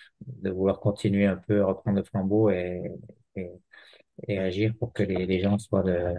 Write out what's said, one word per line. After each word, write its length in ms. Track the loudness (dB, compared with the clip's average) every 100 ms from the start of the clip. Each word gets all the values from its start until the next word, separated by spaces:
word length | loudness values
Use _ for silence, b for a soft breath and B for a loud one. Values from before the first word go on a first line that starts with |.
| B -20 -16
de 240 | -8 -6
vouloir 300 | 0 0 2
continuer 480 | 0 0 0 2 2
un 100 | 2
peu 240 | 0 2
à 40 | 2
reprendre 300 | 0 0 -2
le 60 |
flambeau 460 | 0 -2 0 2 4
et, 320 | 2 -2 -6 -8 -10 -16 -20 _ -12
et, 160 | -12 -14 _ b b b _ -14 -4
et 120 | -2
agir 340 | -2 0 -2 -2
pour 120 | -6
que 100 | -2
les, 220 | -2 0 0
les 120 | 0
gens 180 | 2 0
soient 240 | 0 0
de, 140 | 2 0 0